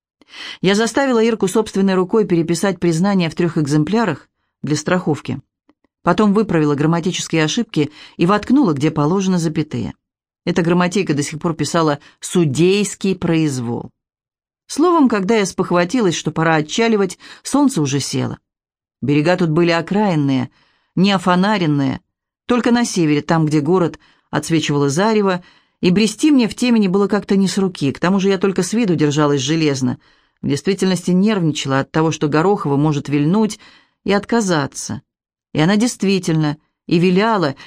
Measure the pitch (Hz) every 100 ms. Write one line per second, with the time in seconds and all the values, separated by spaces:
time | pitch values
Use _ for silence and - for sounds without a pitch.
0 | _ _ _ - - - 180 202 226 277
1 | 277 233 226 220 190 220 220 190 196 185
2 | 185 226 196 170 160 170 202 180 175 160
3 | 196 190 165 - 175 165 143 151 151 220
4 | 214 139 _ _ _ _ - 147 - 180
5 | 180 143 - 123 - _ _ _ _ _
6 | - 180 214 196 214 170 151 143 156 170
7 | 175 165 - 160 156 233 226 - 147 -
8 | - - 170 208 208 262 226 139 156 156
9 | 147 196 190 180 165 160 147 123 87 -
10 | _ _ _ _ - 180 165 180 180 202
11 | 175 147 143 156 175 160 147 170 160 143
12 | - _ - 185 160 127 175 202 202 -
13 | 196 185 170 160 156 127 120 117 117 _
14 | _ _ _ _ _ _ - - 349 339
15 | 262 208 185 226 190 - 185 175 175 254
16 | 196 165 - 160 165 160 151 - 226 214
17 | 190 - - - - 277 277 170 139 139
18 | - 131 120 - _ _ _ _ _ _
19 | 123 151 151 180 175 156 170 165 165 196
20 | 208 160 139 131 123 _ _ _ _ -
21 | 196 196 185 180 196 208 165 143 135 123
22 | _ _ _ _ - 240 226 240 233 190
23 | 156 147 143 165 151 151 143 185 165 -
24 | _ _ _ - - 160 - 143 143 139
25 | 214 214 196 180 - _ _ _ 180 180
26 | 220 - 311 277 226 - 247 233 196 190
27 | 202 202 190 196 190 196 190 - 139 -
28 | 170 196 190 190 196 185 180 220 226 156
29 | 147 143 147 143 131 165 156 131 127 120
30 | _ _ _ _ - 139 - 196 190 180
31 | 185 180 202 208 165 139 135 135 135 160
32 | 160 151 151 151 180 202 147 139 156 143
33 | - 143 147 208 214 - - - _ _
34 | 202 202 202 233 196 160 135 - - 113
35 | - _ _ _ _ - 160 208 240 -
36 | 190 190 180 160 151 147 _ _ - 170
37 | 185 185 220 214 151 131